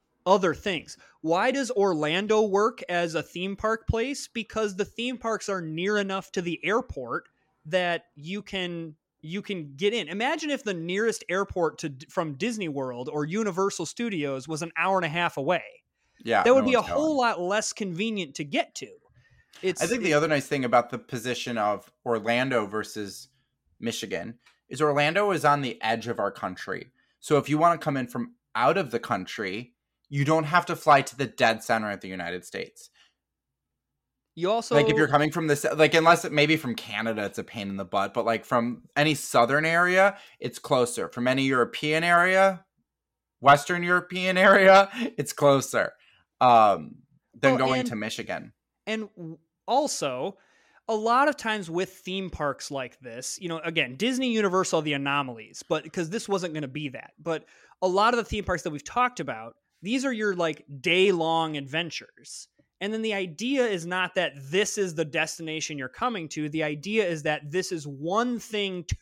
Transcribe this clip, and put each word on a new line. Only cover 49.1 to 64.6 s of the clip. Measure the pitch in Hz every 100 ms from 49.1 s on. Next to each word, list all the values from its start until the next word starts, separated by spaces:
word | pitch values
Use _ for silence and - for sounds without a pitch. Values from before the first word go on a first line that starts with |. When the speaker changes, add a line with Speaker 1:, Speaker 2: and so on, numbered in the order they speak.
| -
Speaker 1:
w-, | 160 165 _ _ -
also, | 254 294 - 147 127 180 196 _ _ _ _ -
a | 220
lot | 220 247 294
of | 285
times | 226 214 165
with | 170 185
theme | - 180 190 185
parks | - 147 131 -
like | 139 127 -
this, | 127 117 - -
you | 180
know, | 160 165
again, | 165 127 131
Disney, | 226 254 254
Universal, | 220 202 185 175 165
the | 151
anomalies, | 139 139 143 131 113 104 - -
but, | 156 156
'cause | 190 160
this | 220 -
wasn't | 196 175
gonna | 156 139
be | 139 143
that. | 123 - _
But | 160 160 - _ _ _
a | 185
lot | 185 220
of | 240
the |
theme | 208 214
parks | 196 175
that | 170
we've | 147
talked | - 240 247 240
about, | 135 110 113 - _ _
these | 180 254 269
are |
your, | 220 214 180
like, | 165 151 - 139
day-long | 131 180 196 175 160 165 160 151
adventures. | 135 160 170 - - _ - - - _ _ _
And | 196
then | 220
the | 220
idea | 196 180 143 240 277 240
is | 185 170
not | 185 180 190
that | 160 139
this | 135 180